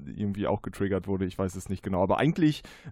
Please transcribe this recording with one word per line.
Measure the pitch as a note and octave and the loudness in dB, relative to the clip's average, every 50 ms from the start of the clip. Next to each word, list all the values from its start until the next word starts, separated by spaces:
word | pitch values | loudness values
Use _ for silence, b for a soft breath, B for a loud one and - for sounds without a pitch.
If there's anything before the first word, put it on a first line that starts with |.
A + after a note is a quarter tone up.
| C#2+ | -2
irgendwie | - - - G#2 G2+ G2 G#2 F#2+ - | -8 -6 -4 -2 -2 -2 0 0 0
auch | G#2 - | 0 -2
getriggert | - G2 - - G2+ F#2+ G2 F#2 - | -2 -10 -4 -2 0 0 0 -2 0
wurde. | - G2 F#2 G2 | 0 0 0 0
Ich | F2+ - - | -2 0 -2
weiß | F#2+ F#2 F#2 | -2 -2 -2
es | F#2 - - | -6 -6 -6
nicht | F#2+ - - | -6 -4 -2
genau. | G2 F#2 F2 | -2 2 2
Aber | G2 F#2 - - | 4 4 4 4
eigentlich, | B2+ D#3+ - F#3+ D#3 D3+ D3+ - B B B B B C3+ | 4 2 4 4 4 4 4 2 B B B B B -18